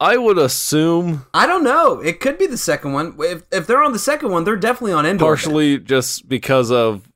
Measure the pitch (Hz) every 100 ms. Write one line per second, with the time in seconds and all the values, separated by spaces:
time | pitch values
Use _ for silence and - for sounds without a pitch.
0 | 170 247 233 185 135 - - 151 165 170
1 | 175 156 131 160 254 370 269 294 320 135
2 | - - 262 302 381 247 - 147 143 139
3 | 160 143 160 175 - 185 160 254 294 226
4 | 269 294 277 175 165 214 214 247 226 165
5 | 151 196 160 151 165 151 151 143 - 131
6 | 120 - - 127 - 131 117 123 113 104
7 | -